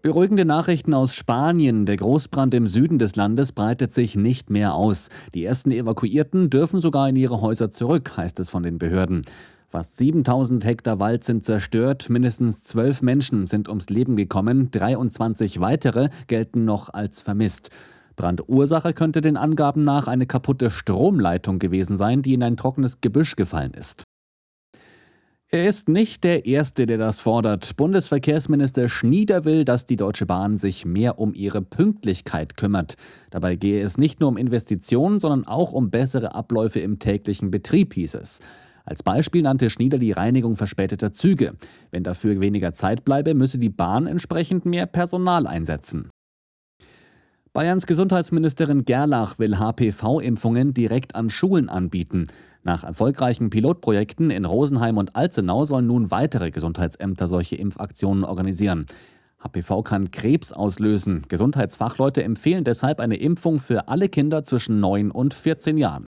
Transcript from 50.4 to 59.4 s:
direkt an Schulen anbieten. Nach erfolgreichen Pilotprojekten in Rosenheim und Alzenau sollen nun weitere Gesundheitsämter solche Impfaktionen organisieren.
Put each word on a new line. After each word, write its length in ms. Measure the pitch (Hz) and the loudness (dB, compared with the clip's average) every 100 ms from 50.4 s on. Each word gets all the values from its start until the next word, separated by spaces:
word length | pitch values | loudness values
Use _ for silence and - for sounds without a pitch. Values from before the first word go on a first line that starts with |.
| 117 117 139 | 0 2 2
direkt 420 | 127 113 120 - | 2 0 0 -4
an 140 | - 113 | -4 -4
Schulen 400 | - 190 190 127 | 0 2 2 2
anbieten. 560 | 92 90 90 85 90 80 - - _ | -2 -2 -4 -2 -4 -4 -8 -20 _
Nach 200 | 87 85 | -4 -4
erfolgreichen 640 | - 80 113 135 127 117 113 | -4 -2 0 2 0 0 0
Pilotprojekten 800 | 101 123 175 - 104 107 - 160 | 2 2 0 2 2 0 0 0
in 140 | 101 | 0
Rosenheim 520 | 90 101 143 135 117 110 | 0 0 2 2 2 0
und 200 | 98 - | -2 -2
Alzenau 480 | 175 - 92 101 | -2 0 0 0
sollen 240 | 147 135 120 | 0 0 2
nun 240 | 120 107 | 0 0
weitere 400 | 95 143 127 85 | 0 0 0 -2
Gesundheitsämter 760 | 82 82 82 85 - 98 92 87 | -4 -4 -2 -4 -4 -6 -4 -2
solche 300 | 90 87 - | -2 -2 -4
Impfaktionen 680 | 101 - - - 98 98 | -6 -6 -12 -4 -2 0
organisieren. 600 | 95 92 95 90 101 85 71 - - _ _ _ | -2 -2 -4 0 0 -2 -6 -14 -20 _ _ _